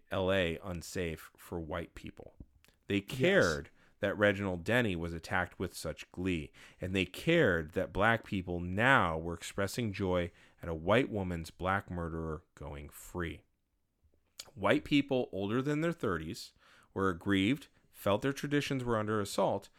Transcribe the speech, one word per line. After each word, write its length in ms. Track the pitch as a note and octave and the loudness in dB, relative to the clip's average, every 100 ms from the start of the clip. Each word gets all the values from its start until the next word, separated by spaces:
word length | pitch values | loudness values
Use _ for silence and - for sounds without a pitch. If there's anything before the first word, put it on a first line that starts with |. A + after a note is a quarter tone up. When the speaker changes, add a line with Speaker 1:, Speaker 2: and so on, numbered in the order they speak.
| - | -6
Speaker 1:
L 200 | G2 F#2 | -2 2
A 280 | G2 E2+ D#2+ | 4 2 0
unsafe 680 | G2+ F2 - - F2 D#2 - - | -6 -8 -8 -4 -4 -6 -12 -20
for 220 | - F2 | -10 -8
white 360 | D#2+ F2 - | -6 -6 -8
people. 400 | - - - - - - _ _ _ - | -12 -16 -16 -18 -20 -20 _ _ _ -2
They 80 | G2+ G2 | -2 -2
Speaker 2:
Yes. 100 | C3+ | 0
Speaker 1:
cared 520 | E3 G3 G#2 D2 D2 _ _ _ | 4 6 4 2 -4 _ _ _
that 160 | G2+ F2 | -2 4
Reginald 440 | G#2 G2+ G2+ F2+ | 4 4 0 -2
Denny 320 | E2+ A#2+ A#2 | 0 2 2
was 200 | F2 E2+ | 0 -4
attacked 440 | E2 - F#2+ F2 - | -6 -4 -2 -2 -4
with 160 | F#2 | -6
such 360 | - E2 D2+ - | -6 -8 -8 -10
glee, 400 | - F#2 F2 C#2 - - - | -4 0 0 -4 -12 -20 -10
and 140 | F#2 | -2
they 120 | F#2+ F2+ | 0 0
cared 640 | - - E3+ C3+ E2+ D#2 | -2 2 4 4 4 0
that 200 | F#2+ - | -4 -2
black 280 | - G#2 A2+ | 2 2 2
people 360 | - G2+ F#2 F2 | 0 -4 -4 -4
now 560 | F2 F#2 A#2+ C3+ F#2 D#2+ | -4 0 4 4 4 0
were 160 | E2 | -4
expressing 580 | E2+ - - G2 - A#2 | -6 -8 -4 -4 -2 -4
joy 380 | G2+ G2 F2+ E2+ - - _ | -2 0 2 0 -6 -20 _
at 60 | E2 | -8
a 60 | |
white 360 | D#2+ E2 A2 C#3 | -4 2 4 4
woman's 400 | G#2+ F#2 F2 E2 | -2 -4 -4 -8
black 400 | - F2+ F#2+ - | -4 0 0 -2
murderer 520 | F2+ E2+ D#2+ D#2+ D2+ - | -6 -4 -4 -6 -6 -10
going 340 | - C#2+ C#2+ C#2+ | -16 -12 -12 -14
free. 500 | - - F2+ E2+ D#2+ _ _ _ _ _ _ _ _ _ - - | -16 -10 -6 -4 -6 _ _ _ _ _ _ _ _ _ -20 -18
White 300 | - G2 C#3 | -2 2 2
people 440 | - C#3+ C#3 C3 A#2+ | 4 2 4 0 0
older 280 | F#2 G2+ A#2 | -2 -2 0
than 180 | C3 D3 | 0 0
their 120 | E3 | -2
thirties 600 | E3 A#2 F2 D#2 G#2+ - _ _ - _ | -2 -2 -2 -4 -10 -12 _ _ -20 _
were 140 | - F#2+ | 0 0
aggrieved, 580 | E2+ - G2 G2 D3 - _ _ | 0 2 4 4 2 -4 _ _
felt 300 | - - G#2 | -6 0 2
their 100 | C3+ | 0
traditions 520 | C3+ D3 C#3+ C#3 C3+ | -4 -2 -2 0 -2
were 120 | B2 A2+ | 0 0
under 220 | G#2+ G#2+ | 0 0
assault, 480 | G2+ - F#3 G2+ - | -2 0 2 0 -4